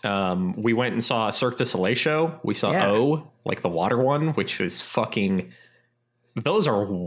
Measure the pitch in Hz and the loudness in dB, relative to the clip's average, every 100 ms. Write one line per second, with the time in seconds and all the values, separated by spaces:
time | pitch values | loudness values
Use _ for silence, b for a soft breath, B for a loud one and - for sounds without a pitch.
0 | 104 98 95 92 92 98 113 113 123 107 | -2 0 0 0 -2 0 0 2 0 -2
1 | 113 113 107 - 127 123 123 - 92 123 | -2 0 0 0 -2 -2 -2 0 0 0
2 | 160 156 165 165 110 101 104 175 101 107 | 0 0 -2 -4 -6 -2 0 2 2 2
3 | 139 156 - _ - 92 87 85 95 120 | 2 0 -6 _ -6 -4 -2 0 2 2
4 | 131 147 160 151 95 - 90 - - - | 2 2 0 0 -2 -2 -2 -2 -2 -2
5 | 110 110 98 92 - B B B B _ | -2 0 0 0 -2 B B B B _
6 | _ _ _ - 143 208 147 104 101 92 | _ _ _ -4 0 2 4 2 2 -2